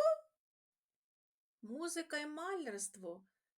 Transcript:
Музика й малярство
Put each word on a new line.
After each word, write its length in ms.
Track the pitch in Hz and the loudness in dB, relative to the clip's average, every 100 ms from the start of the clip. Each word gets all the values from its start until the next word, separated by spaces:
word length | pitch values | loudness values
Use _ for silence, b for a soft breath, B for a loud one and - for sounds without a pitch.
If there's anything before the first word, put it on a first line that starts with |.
| 622 640 622 _ _ _ _ _ _ _ _ _ _ _ _ _ | 8 6 0 _ _ _ _ _ _ _ _ _ _ _ _ _
Музика 560 | 214 262 339 339 330 302 | -10 -8 -6 -4 -4 -4
й 80 | 302 | -4
малярство 1000 | 302 359 381 269 202 196 196 180 180 190 b b | -6 -4 -4 -4 -4 -6 -8 -10 -10 -14 b b